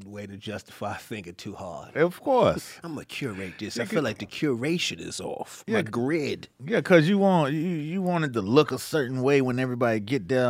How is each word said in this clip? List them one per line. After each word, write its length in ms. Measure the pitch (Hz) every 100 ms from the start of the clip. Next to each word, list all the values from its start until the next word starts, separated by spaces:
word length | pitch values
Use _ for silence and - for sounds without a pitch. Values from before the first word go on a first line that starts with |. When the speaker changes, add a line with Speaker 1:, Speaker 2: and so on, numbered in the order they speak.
| 98
Speaker 1:
way 200 | 101 101
to 80 | 98
justify 560 | 107 104 - - 104 101
thinking 380 | - 110 87 87
too 180 | 107 95
hard. 400 | 95 73 87 -
Speaker 2:
Of 240 | 175 -
course. 560 | 294 254 135 80 - -
Speaker 1:
"I'ma 180 | 170 135 -
curate 460 | - 135 95 95 -
this. 200 | 101 226
Speaker 2:
You 40 |
Speaker 1:
I 20 | 220
feel 120 | 185
Speaker 2:
could 40 |
Speaker 1:
like 140 | 127 104
the 60 | 104
curation 760 | - 151 117 139 175 - -
is 200 | - -
off. 420 | 92 - - - -
Speaker 2:
Yeah. 120 | 220
Speaker 1:
My 40 |
grid." 680 | 110 113 127 165 131 98 - _
Speaker 2:
Yeah, 180 | 139 214
'cause 260 | - 170 156
you 100 | 202
want, 360 | 196 180 139
you, 60 | 156
you 400 | 175 165 151 190
wanted 320 | 180 175 151
to 80 | 117
look 300 | 95 135 147
a 60 | 123
certain 460 | - 160 127 131
way 180 | 127 143
when 160 | 127 123
everybody 440 | 131 120 120 110
get 260 | 101 135 98
there 180 | 131 123